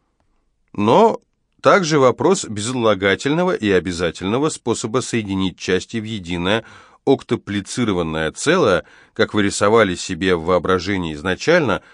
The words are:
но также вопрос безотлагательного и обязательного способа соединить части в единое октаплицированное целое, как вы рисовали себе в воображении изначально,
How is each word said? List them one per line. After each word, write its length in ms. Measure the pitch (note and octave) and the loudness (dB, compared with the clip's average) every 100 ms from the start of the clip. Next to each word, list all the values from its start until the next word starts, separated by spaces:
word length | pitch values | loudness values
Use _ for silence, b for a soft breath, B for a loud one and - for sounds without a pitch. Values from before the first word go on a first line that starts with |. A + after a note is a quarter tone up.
| _ _ _ _ _ _ _ | _ _ _ _ _ _ _
но 480 | - G#2 D3+ A3 F#3 _ _ _ _ | -2 2 4 4 0 _ _ _ _
также 380 | C3 F3+ E3+ D3+ | 2 4 2 2
вопрос 460 | C3 A2 C#3 F#3+ | 2 2 2 0
безотлагательного 1120 | - G#2 G#2+ C3 A2+ G2+ G2 G2 C3+ D#3 F3+ F3+ | -2 -8 -6 -2 0 2 2 0 0 0 0 0
и 120 | G#2 | 0
обязательного 800 | F#2+ E2+ E2+ F2 - F#2 A#2 C#3+ | 2 0 -2 -4 -4 -2 -2 -2
способа 500 | - - A2+ A#2+ B2+ | -4 -4 -4 -2 -4
соединить 580 | - A#2+ G#2 G2 F#2+ - | -4 -4 -4 -2 -2 -4
части 380 | - F#2 - A#2 | -2 -2 -2 -8
в 80 | |
единое 600 | G#2+ A2 E2+ F2 F2+ A2 B B B B | -8 -8 -6 -4 0 -2 B B B B
октаплицированное 1300 | - C3+ - A#2 - G2+ F#2+ - A#2 F2+ E2 D#2 D#2+ | 0 0 0 -6 -4 -6 -6 -2 -2 0 -2 -2 -4
целое, 540 | - - F3+ C3+ F2 b b b | -2 0 2 2 2 b b b
как 200 | - G#2 | -4 -2
вы 80 | G#2+ | 0
рисовали 540 | G2+ - G2+ A2+ G#2 E2+ | -2 0 2 4 4 0
себе 400 | - F2+ F#2 F2+ | -6 -4 0 0
в 80 | |
воображении 680 | D#2+ F2+ E2 F#2 F2+ G2 E2+ | 2 0 2 0 0 -4 -4
изначально, 680 | D2+ E2 F2+ - F3 C#3 F2+ b | -6 -4 -2 2 2 2 -2 b